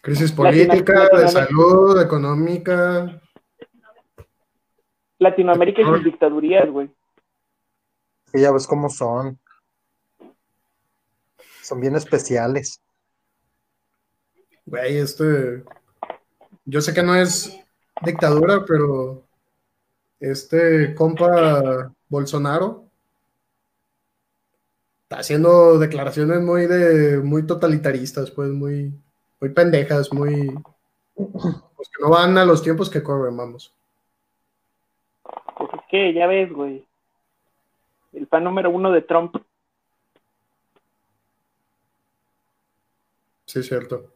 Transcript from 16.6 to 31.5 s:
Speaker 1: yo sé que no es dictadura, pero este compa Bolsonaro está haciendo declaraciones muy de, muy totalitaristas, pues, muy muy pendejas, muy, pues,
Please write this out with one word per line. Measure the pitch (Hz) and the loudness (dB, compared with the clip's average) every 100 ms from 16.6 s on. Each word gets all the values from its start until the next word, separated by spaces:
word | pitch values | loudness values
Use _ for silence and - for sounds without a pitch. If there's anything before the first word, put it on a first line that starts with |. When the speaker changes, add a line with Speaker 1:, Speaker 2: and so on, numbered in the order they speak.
Speaker 1:
yo | - 143 | -6 -4
sé | 160 | -2
que | 170 | -2
no | 175 | 2
es | 180 180 - - - _ _ _ - | 2 2 -2 -10 -18 _ _ _ -8
dictadura, | 160 156 156 151 165 202 196 | -6 -2 0 2 2 0 0
pero | 160 147 135 131 131 _ _ _ _ _ _ _ _ _ _ | -2 0 -4 -8 -12 _ _ _ _ _ _ _ _ _ _
este | 139 135 - 160 170 160 147 | -8 -8 -2 0 4 2 0
compa | 156 160 165 175 175 160 143 135 127 131 _ _ | 0 -2 2 2 4 4 2 0 -4 -6 _ _
Bolsonaro | 143 139 151 143 156 190 226 _ _ _ _ _ _ _ _ _ _ _ _ _ _ _ _ _ _ _ _ _ _ | -6 -4 -4 -4 -2 -4 -8 _ _ _ _ _ _ _ _ _ _ _ _ _ _ _ _ _ _ _ _ _ _
está | _ - | _ -14
haciendo | - 147 170 175 170 160 | -4 0 4 6 8 6
declaraciones | 156 151 135 151 151 170 | 2 -4 -8 -4 -2 -2
muy | 175 175 175 | 0 0 0
de, | 180 170 160 147 143 | 2 4 4 4 0
muy | 143 151 156 | -2 -4 -4
totalitaristas, | 165 170 151 151 131 131 - 131 | -2 0 0 -2 -4 -8 -10 -10
pues, | - 139 | -8 -8
muy | 139 143 143 143 143 _ _ _ _ | -6 -6 -6 -8 -12 _ _ _ _
muy | 135 | -4
pendejas, | 143 175 156 147 147 139 | 0 2 2 0 -2 -2
muy, | 143 143 147 139 139 - _ _ _ _ | -4 -2 -2 -4 -8 -16 _ _ _ _
pues, | - 196 - 175 | -12 -12 -8 -8